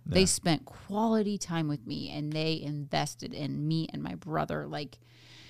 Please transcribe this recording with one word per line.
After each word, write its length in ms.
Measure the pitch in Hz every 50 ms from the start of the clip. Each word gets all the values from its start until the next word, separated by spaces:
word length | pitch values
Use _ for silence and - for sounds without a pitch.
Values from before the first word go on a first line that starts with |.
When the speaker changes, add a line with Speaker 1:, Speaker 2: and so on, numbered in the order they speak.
| -
Speaker 1:
They 160 | - 151 180
Speaker 2:
Yeah. 40 | 190 175
Speaker 1:
spent 360 | - - - 175 160 - -
quality 720 | - - - - - 196 208 226 226 226 220 208 202 208 196
time 300 | - - 170 165 160 151
with 180 | 147 139 113
me, 240 | 117 139 156 143 78
and 200 | - 151 147 147
they 300 | 151 156 156 160 160 156
invested 720 | - 143 151 147 143 143 - 151 147 147 - - - - -
in 340 | - 147 139 139 143 147 151
me 220 | 160 165 160 -
and 100 | - 147
my 140 | 147 - -
brother. 500 | 165 - - 156 156 151 - 165 156 151 156
Like, 320 | 156 147 151 - - - - - - - - - - - -